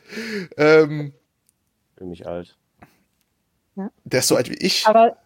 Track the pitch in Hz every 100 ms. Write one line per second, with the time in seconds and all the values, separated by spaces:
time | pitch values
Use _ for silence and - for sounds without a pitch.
0 | _ 220 226 208 175 - 151 156 151 151
1 | 143 139 _ _ _ _ _ _ _ _
2 | 92 85 85 87 87 _ _ _ - _
3 | _ _ _ _ _ _ _ - 190 -
4 | - 131 - - - - 190 - 220 220
5 | 226 -